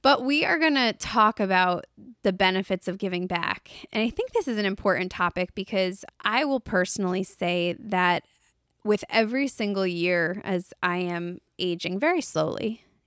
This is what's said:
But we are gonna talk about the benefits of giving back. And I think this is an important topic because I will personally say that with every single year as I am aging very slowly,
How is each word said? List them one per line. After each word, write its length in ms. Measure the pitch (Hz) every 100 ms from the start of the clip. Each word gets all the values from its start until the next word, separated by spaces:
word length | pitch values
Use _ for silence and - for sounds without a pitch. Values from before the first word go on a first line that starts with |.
But 240 | 262 285
we 200 | 254 294
are 140 | - 330
gonna 360 | 320 277 240
talk 440 | 196 - 226 214 226
about 460 | 196 185 185 180 - _ - 233
the 100 | 202
benefits 560 | 185 185 185 190 185 -
of 100 | 190
giving 280 | 196 180 180
back. 440 | 175 - - - - -
And 100 | -
I 60 | 233
think 220 | 226 494
this 160 | 466 330
is 80 | 220
an 60 |
important 460 | 202 196 202 185 185
topic 420 | - 175 180 180
because 500 | - 190 196 185 190 - _
I 220 | - 226
will 160 | 294 269
personally 640 | - 196 185 - 190 180
say 540 | 190 - 175 175 175 -
that 460 | 214 190 180 175 _ _ _ _ _ _
with 200 | 214 208 -
every 380 | 226 220 254 277
single 380 | - 208 196 190
year 540 | 170 175 180 165 185
as 280 | - 185 175 -
I 160 | 180 175
am 420 | 180 175 175 180 _ -
aging 400 | 180 175 190 190
very 220 | 294 349
slowly, 600 | - - 156 - 220 226 _ _